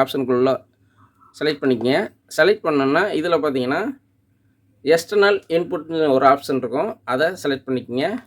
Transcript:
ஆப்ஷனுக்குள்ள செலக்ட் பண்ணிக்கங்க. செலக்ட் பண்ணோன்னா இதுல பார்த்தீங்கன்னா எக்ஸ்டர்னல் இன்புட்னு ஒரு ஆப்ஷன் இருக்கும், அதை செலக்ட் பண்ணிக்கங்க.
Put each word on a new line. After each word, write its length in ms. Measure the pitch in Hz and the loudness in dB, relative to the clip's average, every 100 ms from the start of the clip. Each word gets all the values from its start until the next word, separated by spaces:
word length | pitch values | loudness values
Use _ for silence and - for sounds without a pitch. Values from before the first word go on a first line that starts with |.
ஆப்ஷனுக்குள்ள 500 | 131 143 127 127 127 127 _ _ _ _ _ _ _ - | 4 0 0 2 2 0 _ _ _ _ _ _ _ -6
செலக்ட் 220 | 147 147 | -4 -2
பண்ணிக்கங்க. 360 | 139 117 117 151 214 _ - - | 0 0 2 0 -2 _ -8 2
செலக்ட் 280 | 165 208 165 | 2 2 0
பண்ணோன்னா 360 | 147 135 151 202 156 | 0 2 0 0 -2
இதுல 200 | 170 165 | 0 0
பார்த்தீங்கன்னா 380 | 147 131 123 156 240 269 _ _ _ _ _ _ _ _ 135 | 0 -2 -2 -4 -4 -8 _ _ _ _ _ _ _ _ 0
எக்ஸ்டர்னல் 440 | 165 - 208 202 196 - 165 | 0 2 2 2 2 0 -2
இன்புட்னு 520 | 175 175 156 165 156 131 | -2 -8 -6 -2 2 4
ஒரு 100 | 135 | 4
ஆப்ஷன் 280 | 139 - 135 | 4 0 -4
இருக்கும், 280 | 123 127 208 - - | -4 -4 -4 -6 -6
அதை 140 | 127 160 185 | -2 -2 -2
செலக்ட் 240 | 151 135 135 | -4 -4 -4
பண்ணிக்கங்க. 380 | 127 113 123 160 247 | -6 -6 -4 -4 -6